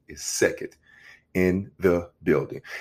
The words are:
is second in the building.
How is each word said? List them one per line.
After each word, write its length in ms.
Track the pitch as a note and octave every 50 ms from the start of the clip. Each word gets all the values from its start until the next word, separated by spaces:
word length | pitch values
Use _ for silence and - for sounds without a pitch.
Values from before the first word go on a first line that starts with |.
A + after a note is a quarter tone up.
| _ -
is 140 | - -
second 540 | - - - - A2+ - - - - - - _ _ _ - - - - - - _ _ -
in 380 | F#2 F#2 F#2 F2+ F#2+ G2 - - -
the 280 | - F#2+ F2 F2 E2+ - - _
building. 400 | - F2 D#2 C#2+ C2+ - - C#2 - - - -